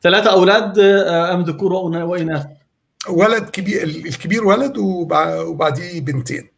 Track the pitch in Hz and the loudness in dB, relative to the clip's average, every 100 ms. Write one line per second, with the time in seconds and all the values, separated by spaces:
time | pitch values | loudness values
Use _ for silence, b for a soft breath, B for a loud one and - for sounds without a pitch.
0 | 175 190 214 190 185 208 208 196 196 196 | 4 4 4 4 6 4 2 4 6 6
1 | 175 170 170 180 170 147 196 185 180 165 | 4 0 0 0 -2 -2 -2 -2 -2 -4
2 | 170 180 160 151 143 - _ _ _ _ | -4 -4 -4 -4 -8 -16 _ _ _ _
3 | - 170 208 226 - - 190 196 156 156 | -4 2 2 2 -2 -6 -4 -2 -4 -6
4 | 160 131 165 220 214 214 277 269 196 180 | -8 -10 -4 0 2 2 0 -2 -2 -2
5 | 165 156 165 165 165 160 156 135 175 175 | -2 0 0 -2 -6 -2 -2 -2 -6 -8
6 | 139 135 123 - - | -6 -6 -6 -10 -12